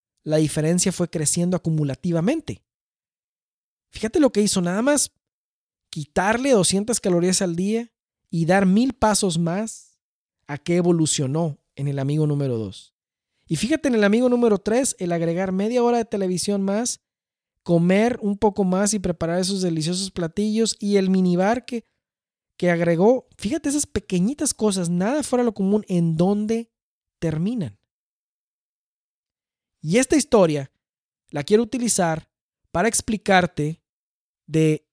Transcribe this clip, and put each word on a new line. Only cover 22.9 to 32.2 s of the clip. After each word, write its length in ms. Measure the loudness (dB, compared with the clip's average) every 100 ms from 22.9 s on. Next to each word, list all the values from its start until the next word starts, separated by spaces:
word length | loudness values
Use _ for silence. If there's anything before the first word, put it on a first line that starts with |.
| 4 4 2 -2 -10
Fíjate 320 | -6 -4 -2
esas 180 | -2 -4
pequeñitas 680 | -8 -4 0 0 -2 -4
cosas, 360 | -2 -2 -2 -4
nada 340 | -2 -2 -2
fuera 180 | -2 0
de 60 | 0
lo 80 | 0
común, 280 | 0 0 0
en 280 | 0 0 2
dónde 560 | 2 0 -2 -4 -6 _ _ _ _ -8
terminan. 600 | -6 -2 -4 -4 -8 -10 _ _ _ _ _ _ _ _ _ _ _ _ _ _ _ _ _ _ _ _
Y 160 | 0 0
esta 180 | 2 0
historia 560 | 2 4 4 0 -8 _ _ _ _ _ _
la 120 | -8
quiero 200 | 0 2
utilizar 680 | 2 -2 -2 0 -2 -4